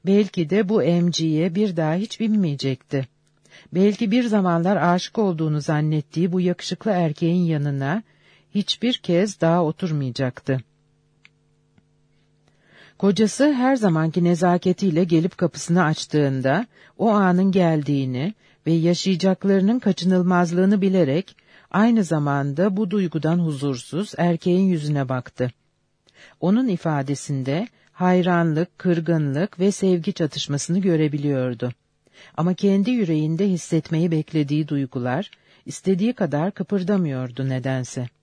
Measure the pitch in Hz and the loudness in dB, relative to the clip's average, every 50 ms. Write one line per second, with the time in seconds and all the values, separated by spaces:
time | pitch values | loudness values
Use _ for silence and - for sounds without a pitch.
0 | - 175 196 202 208 185 - 185 165 147 185 208 220 180 220 208 127 156 170 175 | 2 2 2 2 2 0 -2 -4 -2 0 0 0 0 2 2 2 2 2 2 2
1 | 175 175 156 - 165 160 156 151 165 185 165 202 214 208 175 165 156 156 160 180 | 2 0 0 0 -2 0 0 0 0 0 0 0 -2 0 0 -2 -2 0 -2 -2
2 | 208 - - - 226 220 214 208 190 156 143 131 - 135 131 - _ _ - 135 | -4 -6 -6 -4 -2 0 2 2 2 0 -2 -2 -4 -4 -4 -6 _ _ -4 -4
3 | 131 - _ _ _ _ _ _ _ _ - - - _ - 175 196 208 202 - | -4 -6 _ _ _ _ _ _ _ _ -20 -20 -20 _ 0 2 2 2 2 0
4 | 240 202 214 254 240 233 214 208 185 180 170 165 170 185 208 170 147 175 175 180 | -2 0 2 0 2 2 0 2 2 2 2 2 2 2 2 2 2 2 2 0
5 | - - _ 226 214 196 175 156 160 156 151 151 143 - 156 151 151 151 156 151 | -2 -4 _ -2 0 0 0 -2 -2 -2 -2 -2 -2 -2 -2 0 0 0 0 -2
6 | 143 _ - 165 175 185 170 185 175 175 180 - - - 180 - - 220 196 180 | -4 _ -4 -2 -2 0 0 0 0 0 -2 -4 -6 -10 -10 -6 -2 -2 0 0
7 | 170 156 151 - 170 165 170 185 175 165 160 147 143 147 143 139 139 139 170 226 | 0 0 -2 -2 0 0 2 2 2 0 0 -2 -2 -2 -2 -2 -2 -2 -4 -4
8 | 220 _ _ _ _ _ _ _ _ _ _ 208 202 - - - - 247 247 - | -6 _ _ _ _ _ _ _ _ _ _ -4 -4 -4 -6 -2 -2 -2 -2 -2
9 | - - 175 170 202 214 - _ 165 165 165 180 175 151 160 - 190 170 156 147 | -2 0 2 2 2 0 -2 _ 2 2 2 2 2 0 -2 -4 -6 -4 -4 -4
10 | 139 127 117 - 135 127 - - _ - 135 127 - _ _ _ _ _ _ _ | -4 -6 -4 -4 -4 -4 -4 -6 _ -4 -4 -4 -4 _ _ _ _ _ _ _
11 | _ _ _ _ _ _ _ _ _ _ _ _ _ _ _ _ _ _ _ _ | _ _ _ _ _ _ _ _ _ _ _ _ _ _ _ _ _ _ _ _
12 | _ _ _ _ _ _ _ _ _ _ _ _ _ _ _ - - - _ _ | _ _ _ _ _ _ _ _ _ _ _ _ _ _ _ -20 -20 -20 _ _
13 | - 196 196 180 220 202 - - 269 302 285 247 247 262 277 247 214 190 160 156 | 0 2 4 4 2 0 2 2 2 2 4 2 2 2 2 2 2 2 2 2
14 | 160 165 - 180 175 170 180 156 190 180 175 175 - 185 180 - 202 190 151 160 | 0 0 0 2 2 2 2 2 2 2 2 2 2 0 0 2 0 0 2 2
15 | 190 165 170 160 165 190 - - 180 156 - 143 - - 170 185 170 151 156 - | 2 4 2 2 2 0 -2 -2 -2 -2 -2 -6 -2 0 2 2 4 2 0 -2
16 | - - - 151 147 139 135 131 127 131 139 185 240 _ _ - - - _ - | -4 -2 0 0 0 2 0 0 0 0 0 0 -2 _ _ -20 -20 -20 _ -2
17 | 185 226 208 208 196 185 175 180 190 196 180 196 180 165 160 156 143 135 147 139 | 0 2 2 4 4 4 4 4 2 2 2 2 2 2 2 0 0 0 0 0
18 | 135 131 127 123 143 196 220 _ _ _ _ _ _ 156 165 165 160 170 175 - | 0 -2 -4 -4 -4 -6 -6 _ _ _ _ _ _ 0 0 2 2 2 0 0
19 | - 190 190 165 180 190 185 - - 196 196 196 185 202 233 254 - 208 180 - | 0 -2 0 2 2 0 0 0 0 2 2 2 2 2 0 0 0 -2 -2 0
20 | 170 185 185 180 175 180 180 175 180 165 170 180 185 196 214 202 185 196 190 190 | 0 2 2 2 2 2 2 2 2 2 2 0 2 2 2 2 2 2 2 2
21 | 165 131 135 165 196 - - _ _ _ - - - _ - 185 214 240 233 220 | 2 2 0 -2 -4 -6 -18 _ _ _ -20 -20 -16 _ 0 2 2 4 4 2
22 | 190 156 165 151 147 143 143 143 139 143 139 151 180 214 190 202 220 180 208 208 | 2 0 0 0 0 0 0 0 -2 -2 -2 0 0 0 0 -2 -2 -2 -2 -2
23 | 185 165 160 160 143 156 170 180 170 160 147 131 139 143 131 120 - - - 160 | -2 -2 -4 -2 0 0 0 0 0 -2 -2 -2 -4 -4 -4 -6 -8 -8 -6 -6
24 | 208 - - - 170 175 170 165 - 180 175 185 196 190 180 160 147 147 147 143 | -6 -6 -4 -2 0 0 0 0 0 0 2 2 2 2 0 0 -2 -2 -2 -2
25 | 135 123 131 127 - - _ - 127 123 _ _ _ _ _ _ _ _ _ _ | -2 -2 -4 -6 -6 -10 _ -6 -6 -6 _ _ _ _ _ _ _ _ _ _
26 | _ _ _ _ - - _ _ - 175 202 240 262 247 185 165 - 165 151 143 | _ _ _ _ -20 -20 _ _ 0 0 2 2 2 0 -2 -2 -2 -2 -2 -2
27 | 135 139 143 - - - 143 135 127 135 139 170 233 247 _ _ _ _ _ - | -2 -4 -6 -6 -6 -6 -6 -4 -2 -2 -4 -4 -4 -8 _ _ _ _ _ -2
28 | 180 180 185 185 175 185 175 170 170 165 151 151 175 - _ - - 185 175 165 | 0 2 2 4 2 2 2 2 2 2 0 0 -2 -4 _ -4 -2 0 0 0
29 | 160 160 170 160 151 143 131 147 180 - - - 185 202 196 - 196 190 185 170 | 0 0 0 0 0 0 0 -2 -4 -4 -4 0 0 0 0 0 0 0 0 0
30 | 156 208 - - 170 147 - 147 - - 143 143 - - 170 196 190 196 170 156 | 0 -6 -2 -2 -4 -4 -2 -8 -6 -4 -6 -6 -2 -2 -2 0 2 2 2 2
31 | 156 151 143 147 143 147 143 131 127 127 123 117 123 123 123 _ _ _ _ _ | 0 0 -2 -2 -2 -2 -2 0 -2 -4 -4 -4 -6 -8 -8 _ _ _ _ _
32 | _ _ _ - - - _ - 160 180 185 - 202 202 196 196 202 247 254 240 | _ _ _ -20 -20 -12 _ -2 -2 -2 0 0 0 2 2 2 2 0 0 0
33 | 208 165 160 151 156 156 165 165 202 202 185 160 - - 170 160 - - 165 156 | 0 0 0 0 0 0 0 0 0 0 0 -2 -2 -2 -2 -2 0 0 -2 0
34 | 170 175 165 156 151 - - 156 147 139 147 151 156 147 151 139 135 127 - 135 | 0 0 0 -2 -2 -2 -2 -2 0 0 0 -2 -2 -2 -2 -4 -4 -4 -6 -6
35 | 120 123 123 151 214 - - _ _ _ _ _ _ - - - _ 185 190 175 | -4 -2 -2 -4 -4 -8 -14 _ _ _ _ _ _ -16 -16 -6 _ 0 0 2
36 | 208 233 247 - 202 151 143 147 160 196 - - 185 - 208 196 180 175 208 190 | 0 -2 0 -2 -4 -2 -2 -2 -2 -4 -4 -6 -6 -4 -2 -2 0 0 0 0
37 | 175 147 135 127 127 123 120 127 135 135 131 127 123 135 131 131 127 - - 131 | 0 -2 -2 -4 -6 -8 -6 -6 -4 -4 -4 -2 -2 -2 -4 -4 -6 -6 -8 -8
38 | 127 123 _ _ | -8 -10 _ _